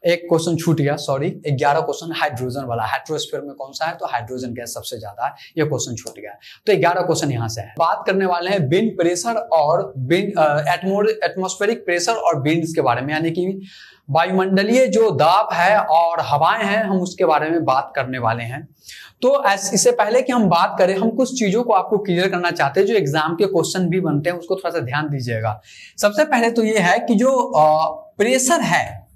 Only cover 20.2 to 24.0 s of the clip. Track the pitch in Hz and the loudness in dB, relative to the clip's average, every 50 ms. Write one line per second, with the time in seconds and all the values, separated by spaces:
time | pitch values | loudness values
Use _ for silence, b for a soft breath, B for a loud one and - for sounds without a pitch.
20.2 | 262 277 254 240 214 185 170 170 185 208 - - 190 180 196 190 214 226 226 - | 2 2 2 2 4 4 4 4 2 2 2 2 2 2 2 0 0 -2 0 0
21.2 | 262 233 - - 226 196 180 233 247 240 214 185 185 - 214 202 202 196 175 175 | -2 -2 0 -2 0 2 2 0 2 2 2 2 2 2 -2 -2 0 0 0 2
22.2 | 185 190 185 175 175 175 170 170 151 139 - 185 196 196 233 208 165 139 147 156 | 2 0 0 0 -2 -2 0 0 0 2 2 2 2 4 2 2 2 2 0 0
23.2 | 151 165 170 165 208 190 - 170 156 - - 190 180 165 156 185 | 0 0 0 0 0 2 2 0 0 0 -2 -2 0 0 0 0